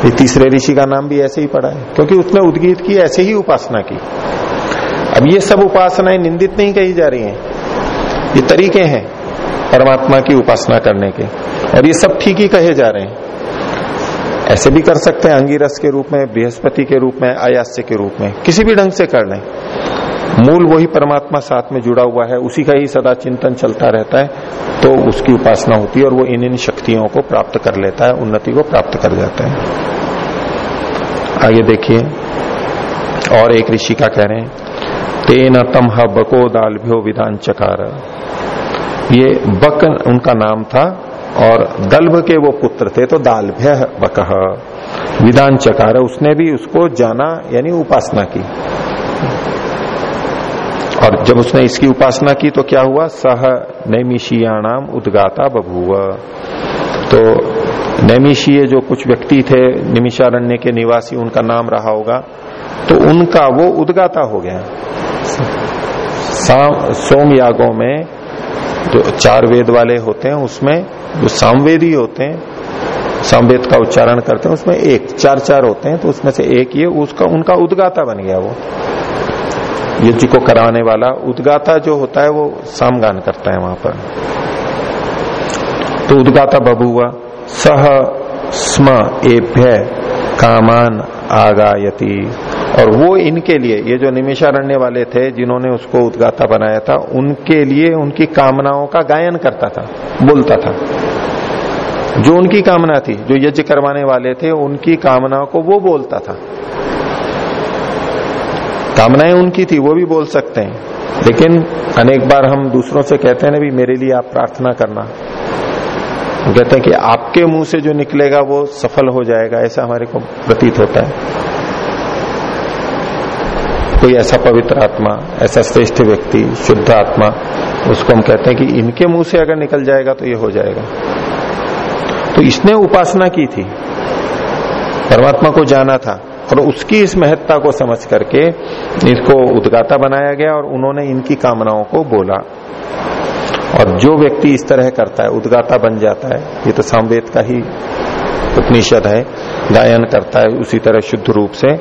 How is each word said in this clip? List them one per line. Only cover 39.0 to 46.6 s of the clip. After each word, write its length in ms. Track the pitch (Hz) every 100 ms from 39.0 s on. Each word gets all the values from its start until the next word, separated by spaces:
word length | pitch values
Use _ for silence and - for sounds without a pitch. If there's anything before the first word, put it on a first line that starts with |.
| -
ये 280 | 123 131 - -
बक 580 | 95 147 151 160 - -
उनका 260 | 123 120
नाम 320 | 117 107 110
था 360 | 107 127 165 190 - - - -
और 220 | 110 113 - - 98
दल्भ 380 | 143 165 170 170
के 100 | 160
वो 140 | 143
पुत्र 380 | - 117 - 101
थे, 180 | - 127
तो 120 | 160
दालभ्य 560 | 127 113 101 87 135 135 127 -
बकः 280 | 95 - 90 95 95 95 - - - - - -
विदान 320 | 113 123 139 131
चकार, 380 | 117 101 110 123
उसने 380 | 123 - 147
भी 200 | 151 165
उसको 340 | 135